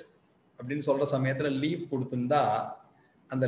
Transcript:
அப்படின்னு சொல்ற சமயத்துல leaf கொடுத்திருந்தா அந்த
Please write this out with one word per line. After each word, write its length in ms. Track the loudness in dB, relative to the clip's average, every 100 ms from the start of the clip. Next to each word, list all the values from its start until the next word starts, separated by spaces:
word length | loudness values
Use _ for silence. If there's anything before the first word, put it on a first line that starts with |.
| -18 _ _ _ _ -12
அப்படின்னு 260 | -6 -2 0
சொல்ற 160 | 2 2
சமயத்துல 360 | 2 0 0 0 0
leaf 220 | 0 -2 -4
கொடுத்திருந்தா 480 | -4 -2 -2 2 4 4 0 -2 -10 -20 _ _ _ -8
அந்த 120 | 0